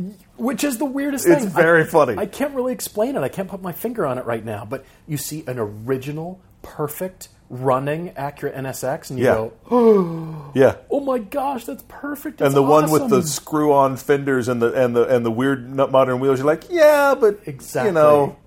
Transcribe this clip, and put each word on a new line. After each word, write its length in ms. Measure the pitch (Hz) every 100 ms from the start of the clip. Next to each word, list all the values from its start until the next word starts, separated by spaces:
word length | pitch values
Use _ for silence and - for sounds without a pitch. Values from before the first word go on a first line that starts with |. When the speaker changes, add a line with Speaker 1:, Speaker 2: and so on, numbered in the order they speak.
| 185 214 _ -
Speaker 1:
Which 260 | 240 269
is 160 | 294 226
the 60 |
weirdest 420 | 294 262 285 277 -
Speaker 2:
It's 140 | 156 190
Speaker 1:
thing. 20 |
Speaker 2:
very 300 | 160 165 170
Speaker 1:
I, 40 | 151
Speaker 2:
funny. 300 | 160 131 104
Speaker 1:
I 100 | 214
can't 280 | - 294
really 180 | 277 254
explain 440 | 254 - - 226 269
it. 60 |
I 40 | 135
can't 200 | - 190
put 120 | 190
my 120 | 185
finger 340 | 165 247 233 156
on 120 | 127
it 60 |
right 200 | 123 117
now. 200 | 110 104
But 200 | 107 131 - _ -
you 80 | 147
see 260 | - 151 156
an 100 | 123
original, 800 | 104 107 113 131 127 147 165 185 _ _
perfect, 640 | - - 147 - 185 - - _ _
running 580 | 123 135 127 139 156 175 -
Acura 400 | 139 143 143 135
N 80 |
S 180 | 135 127
X, 280 | 127 156 -
and 80 | 131
you 80 | 123
Speaker 2:
Yeah. 220 | 110 110 - -
Speaker 1:
go, 840 | 247 233 208 175 165 160 156 143
<gasps> 40 |
Speaker 2:
Yeah. 220 | 135 127 98 -
Speaker 1:
"Oh 100 | 277
my 180 | 277 254
gosh, 480 | 196 285 269 254 -
that's 180 | 277 -
perfect. 540 | - 285 285 311 -
Speaker 2:
And 60 | 147
Speaker 1:
It's 80 |
Speaker 2:
the 80 | 139
one 280 | 135 151 151
with 180 | 156 139
the 80 | 202
Speaker 1:
awesome." 40 | 160
Speaker 2:
screw-on 680 | 139 - 151 151 139 135 131
fenders 500 | - 143 139 131 120
and 120 | 123
the, 100 | 117
and 240 | 127 123 120
the, 80 | 117
and 180 | 127
the 60 | 117
weird 480 | 110 131 135 120 135
n-, 120 | 135
modern 260 | 131 131 127
wheels, 200 | 135 127
you're 80 | 139
like, 180 | 165 -
"Yeah, 440 | 349 302 294 285 277
but, 220 | 220 202
Speaker 1:
Exactly. 460 | - 135 - - 220
Speaker 2:
you 40 |
know." 420 | 165 151 147 139 -